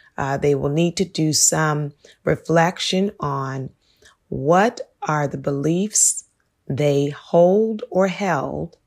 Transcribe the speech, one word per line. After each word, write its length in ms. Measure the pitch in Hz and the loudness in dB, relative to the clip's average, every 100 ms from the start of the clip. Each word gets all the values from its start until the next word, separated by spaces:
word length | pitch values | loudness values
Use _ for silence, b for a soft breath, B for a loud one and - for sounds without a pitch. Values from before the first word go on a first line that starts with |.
| B - | B -8
Uh, 200 | 139 139 | -4 0
they 180 | 143 139 | 2 2
will 140 | 139 | 0
need 260 | 147 170 170 | 0 0 0
to 80 | 185 | -4
do 280 | - 156 | 0 0
some 580 | 147 - 156 156 151 147 - b b | 2 2 2 0 0 -4 -10 b b
reflection 880 | - 156 - 165 165 185 - 185 202 - | -2 -2 2 4 4 0 -2 0 -2 -4
on 500 | 147 139 135 135 131 - b b b b _ | -6 -4 -6 -8 -10 -14 b b b b _
what 640 | 139 135 175 220 - - _ | -6 0 2 2 -2 -16 _
are 260 | - 151 143 | -4 -2 -2
the 100 | 143 | -4
beliefs 880 | 135 139 147 175 208 - - - - _ _ _ - | -6 -2 -2 -2 -2 0 0 -2 -10 _ _ _ -8
they 420 | 131 147 143 143 | -2 2 2 0
hold 720 | 143 - 170 175 202 220 214 - | -6 0 4 6 4 2 -2 -4
or 160 | 185 190 | 0 0
held 680 | 180 196 147 139 143 165 - | 0 -2 -2 -2 -6 -10 -14